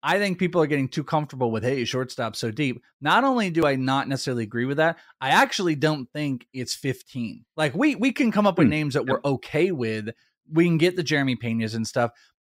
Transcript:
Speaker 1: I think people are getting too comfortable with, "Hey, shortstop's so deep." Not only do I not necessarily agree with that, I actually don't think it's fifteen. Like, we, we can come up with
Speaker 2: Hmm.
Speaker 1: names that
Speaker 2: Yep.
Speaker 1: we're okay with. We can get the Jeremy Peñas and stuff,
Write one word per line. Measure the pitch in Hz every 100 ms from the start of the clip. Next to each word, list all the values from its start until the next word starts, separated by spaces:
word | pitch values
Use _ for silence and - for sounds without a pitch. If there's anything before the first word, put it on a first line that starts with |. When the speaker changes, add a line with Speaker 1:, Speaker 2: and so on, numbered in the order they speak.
Speaker 1:
I | 143 185
think | 202 180
people | 180 170
are | 156
getting | 147 135
too | -
comfortable | 139 160 151 131 123
with, | 110
"Hey, | 113 139 117
shortstop's | 127 127 - 113 107
so | 117
deep." | 107 147 120 _ _
Not | 143 185
only | 269 254 196
do | 165 151
I | 135
not | 131 135 -
necessarily | 131 - 123
agree | 110 117 127
with | 143
that, | 160 160 - _
I | 131
actually | 175 269 - 180
don't | 151 151 151 123
think | 151 147 127 -
it's | 131 120
fifteen. | - 139 127 - 131 117 - _ -
Like, | 156
we, | 135 302
we | 269 254
can | - 240
come | 202 208
up | 175
with | 139
Speaker 2:
Hmm. |
Speaker 1:
names | 156 151
that | 135 123
Speaker 2:
Yep. |
Speaker 1:
we're | 131 139
okay | 135 - 151 180
with. | 165 113 110 107 - _ _ _
We | 156 175
can | 165
get | 170 180
the |
Jeremy | 147 147 135 123
Peñas | 120 113 110
and | 113 110
stuff, | - 120 _ _ _